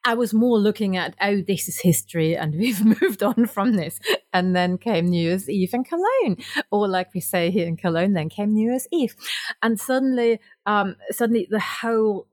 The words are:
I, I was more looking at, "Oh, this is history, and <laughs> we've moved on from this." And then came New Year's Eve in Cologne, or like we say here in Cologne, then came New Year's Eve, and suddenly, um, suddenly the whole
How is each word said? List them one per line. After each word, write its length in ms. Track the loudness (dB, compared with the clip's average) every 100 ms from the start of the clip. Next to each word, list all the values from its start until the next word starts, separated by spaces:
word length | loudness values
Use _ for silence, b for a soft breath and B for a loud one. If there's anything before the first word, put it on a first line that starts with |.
I, 80 | 0
I 20 |
was 180 | 0 0
more 260 | 2 4 4
looking 380 | 2 0 -2 -2
at, 180 | -4 -2
"Oh, 220 | 0 0
this 260 | 0 -2 -4
is 120 | -2
history, 540 | 2 2 0 -2 0 0
and 180 | -2
<laughs> 40 | -2
we've 240 | -2 2 2 4
moved 200 | 2 0
on 240 | 0 2 0
from 280 | 0 0
this." 240 | 0 -2 -6 B -2 _
And 240 | 0 2 2
then 220 | 2 0
came 280 | 0 0 2
New 140 | 2
Year's 260 | 2 0 -2
Eve 260 | -2 0
in 100 | -2
Cologne, 520 | -2 0 2 2 0 -2 B B -2
or 180 | 0 0
like 240 | 0 -2
we 60 | -6
say 300 | -2 0 0
here 160 | 0 -2
in 100 | -2
Cologne, 380 | -2 0 2
then 140 | 0 -2
came 240 | -4 0
New 160 | 2 2
Year's 160 | 0 -2
Eve, 220 | -2 -2 -4 B B B B
and 160 | -2 -2
suddenly, 640 | -2 0 0 2 2 0 b b
um, 320 | -2 0 0 -6 -10
suddenly 360 | -2 0 0 0
the 100 | -4
whole 680 | -4 -6 -2 2 2 0 -8